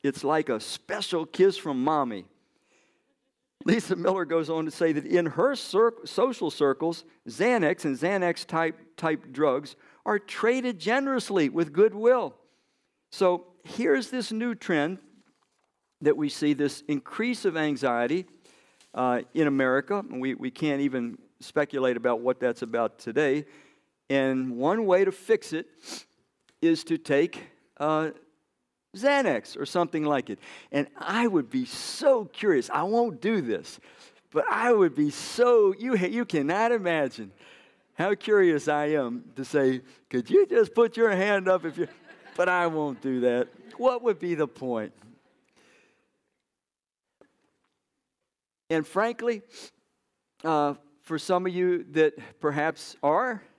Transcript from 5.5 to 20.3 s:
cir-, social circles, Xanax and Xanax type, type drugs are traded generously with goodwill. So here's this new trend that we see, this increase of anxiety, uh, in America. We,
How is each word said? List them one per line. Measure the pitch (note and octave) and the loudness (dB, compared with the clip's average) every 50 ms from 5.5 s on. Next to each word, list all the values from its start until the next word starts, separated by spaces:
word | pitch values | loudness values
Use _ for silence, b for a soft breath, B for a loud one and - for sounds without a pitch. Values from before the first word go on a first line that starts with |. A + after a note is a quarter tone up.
| C#4+ | 0
cir-, | - - - - F#3+ A3+ A#3 A3+ - - | -2 -8 -2 2 2 2 2 2 -4 -18
social | - - - A#3+ C4+ A#3+ - G3+ D#3 | -6 0 0 0 0 0 -2 -4 -6
circles, | - - D3 C#3 C3+ - D#3+ E3 E3+ - - b b b b | 0 2 2 2 2 2 -2 -4 -4 -6 -14 b b b b
Xanax | A#2+ A2+ - F#3+ A#3+ B3+ A3+ E3+ D3 - - - | -16 -4 0 2 2 2 4 2 2 0 0 -2
and | D#3 C3+ | -4 -2
Xanax | A#2+ D3 F3 G3+ G3 F3+ F3 E3+ - - | 0 -2 0 0 0 0 0 -2 -4 -8
type, | - E3+ D#3+ E3 D#3+ D#3+ - - _ _ | -6 -2 -2 -2 -2 -4 -8 -18 _ _
type | - E3 D#3+ D#3 C#3 - C3+ B2+ | -6 -2 -2 -2 -2 -6 -12 -2
drugs | C3 D#3 D3 B2+ C#3 D3 C3+ - b b b b b b | 0 2 2 2 0 -4 -8 -20 b b b b b b
are | - G#3 | -2 -2
traded | G3+ G3+ - - - - A3+ B3 C4 B3 B3+ A#3 E3+ | -2 -4 -8 -8 -2 0 0 0 0 -2 -4 -6 -4
generously | D#3 G3+ A#3 C4+ C#4 C4+ C4+ B3 - - G3 F#3+ D3+ C3 | -2 0 0 0 0 0 -2 -2 -4 0 0 2 2 2
with | - E3 E3+ D3+ C#3+ | 2 -2 -2 -2 4
goodwill. | E3+ G#3 A3 G3 G#3 A3 A#3+ B3+ B3 G3+ C#3 - _ _ _ _ _ _ _ _ _ _ _ _ _ _ _ | 4 4 4 4 2 2 4 4 4 0 -6 -10 _ _ _ _ _ _ _ _ _ _ _ _ _ _ _
So | - - G3 F3+ F3+ F3 F3 - _ _ _ | -2 2 2 4 4 2 -4 -14 _ _ _
here's | - - - A#3+ - C#4 C4+ A#3 - | -14 -6 -2 2 2 2 2 2 -4
this | B3+ B3+ A3 - | -6 -6 -6 -6
new | A3 A3 A#3 B3 A3+ | -6 -4 -4 -4 -6
trend | - - - F3+ D3+ C#3+ D#3+ F#3+ F#3 _ _ _ _ _ _ _ _ _ _ _ _ _ _ _ _ _ _ _ _ | -6 -4 -2 0 0 0 -2 -4 -10 _ _ _ _ _ _ _ _ _ _ _ _ _ _ _ _ _ _ _ _
that | C3+ D3 D3 | 2 2 2
we | - D3+ C#3+ | 2 0 -4
see, | - - D#3 D3 D3 | -2 0 0 0 2
this | C3+ D3 C#3 - - - | 2 0 -2 -2 -6 -6
increase | - D3 C#3 - - - - A3 B3 B3 - - | -4 -6 -4 -6 -10 -6 -4 -2 -2 -2 -2 -2
of | G3 D#3+ | -2 -2
anxiety, | D#3+ D#3 D3+ C#3+ A#2+ C#3 C3 A#2+ A#2+ A#2+ A#2+ D3+ F3+ F3+ - - _ b b b b b b b b b _ - | 0 -2 -2 -2 -2 -2 0 0 0 0 0 -2 -4 -4 -8 -20 _ b b b b b b b b b _ -6
uh, | - B2+ B2+ B2 A#2+ - _ _ | -2 0 0 0 -2 -4 _ _
in | D#3 D#3+ | 0 0
America. | D3 C#3 C3+ C3 B2+ B2+ C#3 C3+ - - G2+ - - | 2 2 2 2 2 2 0 0 -2 -6 -6 -6 -8
We, | - B2+ B2+ C3+ | -10 -6 -6 -6